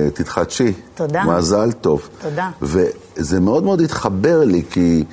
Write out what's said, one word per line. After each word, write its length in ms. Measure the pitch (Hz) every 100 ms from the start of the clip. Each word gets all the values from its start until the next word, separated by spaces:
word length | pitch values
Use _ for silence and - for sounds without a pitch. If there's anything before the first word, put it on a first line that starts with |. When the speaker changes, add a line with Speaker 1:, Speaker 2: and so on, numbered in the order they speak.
| 73
Speaker 1:
תתחדשי. 580 | - - - 85 - 123 92 -
Speaker 2:
תודה. 300 | - 156 160
Speaker 1:
מזל 480 | 190 87 82 101 113
טוב. 360 | 110 85 73 - -
Speaker 2:
תודה. 280 | 156 147 185 -
Speaker 1:
וזה 760 | 69 139 - - - - 76 92
מאוד, 240 | 95 143
מאוד 160 | 196 185
התחבר 640 | 160 - 113 95 143 165
לי, 180 | 135 87 82
כי, 340 | - 85 82 78